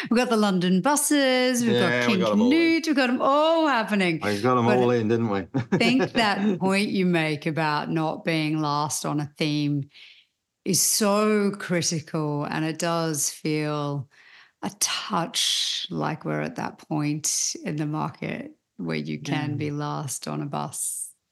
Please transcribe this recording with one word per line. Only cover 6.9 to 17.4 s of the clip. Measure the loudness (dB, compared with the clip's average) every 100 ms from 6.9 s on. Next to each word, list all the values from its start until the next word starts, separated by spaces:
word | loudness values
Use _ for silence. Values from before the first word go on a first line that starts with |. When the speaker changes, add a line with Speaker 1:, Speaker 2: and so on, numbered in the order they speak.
Speaker 1:
you | 2 2
make | 2 0 -2 -2
about | -2 0 -2 -2
not | 0 0 -2
being | -2 0 0 0
last | 0 0 -2 -4 -4
on | -4
a | -4 -2
theme | -2 0 0 -2 -4 -12 -20 -20 _ _ _ _
is | -2 0
so | 2 2 2 2 2 2 0
critical, | -2 -2 -2 0 -4 -4 -4 -2 -4 -4
and | -4
it | -4 -2
does | -2 0 0 -2 -4
feel | -4 -2 -2 -2 -2 -2 -4 -8 _ -20 -20 -20 _
a | -10 -4
touch | -4 -4 -4 -4 -2 -2 0 0 -2 -4 -6
like | -4 -4 -4
we're | -4 -4
at | -4 -6
that | -8 -10 -6
point | -4 -2 -2 -2 -2